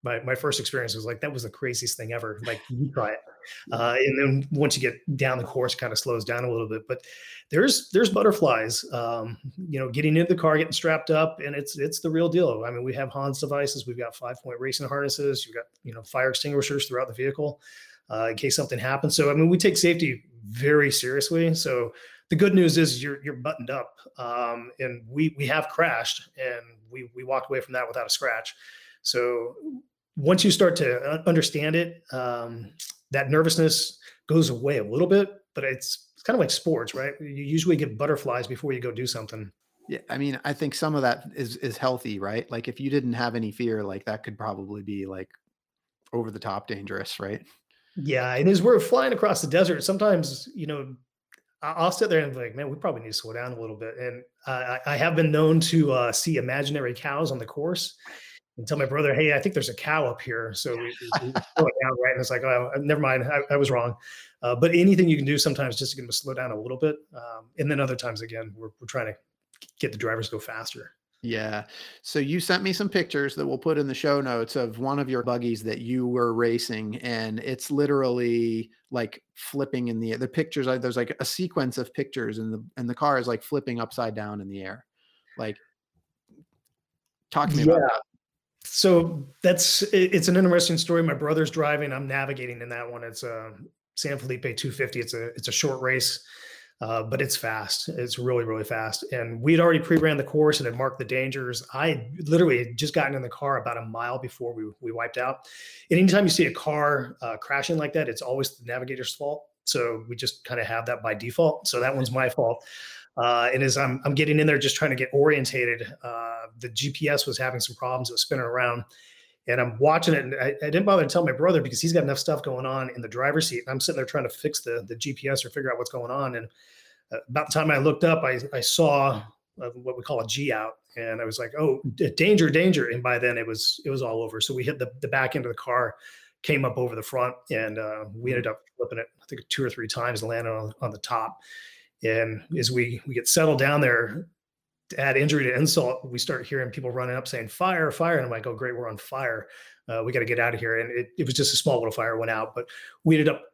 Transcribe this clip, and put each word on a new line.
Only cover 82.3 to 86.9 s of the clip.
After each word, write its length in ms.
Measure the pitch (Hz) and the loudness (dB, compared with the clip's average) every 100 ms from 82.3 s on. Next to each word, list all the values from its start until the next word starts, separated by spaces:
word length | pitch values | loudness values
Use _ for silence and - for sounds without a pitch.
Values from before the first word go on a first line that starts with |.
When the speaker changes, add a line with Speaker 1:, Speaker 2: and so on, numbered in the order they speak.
| 110 | -4
Speaker 2:
and 160 | 110 | -6
the, 100 | 110 113 - | -8 -10 -8
and 120 | 120 | -6
the 60 | 123 | 0
car 220 | 151 139 | 2 2
is, 100 | 123 | 0
like, 160 | 113 | -4
flipping 380 | - 147 135 117 | -2 -4 -4 -6
upside 340 | 117 - 117 107 | -6 -4 -4 -4
down 240 | 104 104 | -8 -8
in 80 | 98 | -10
the 140 | 98 | -10
air. 240 | 95 101 _ _ _ _ _ - | -10 -12 _ _ _ _ _ -10
Like, 200 | 110 104 _ _ _ _ _ _ _ _ _ _ _ _ _ | -10 -10 _ _ _ _ _ _ _ _ _ _ _ _ _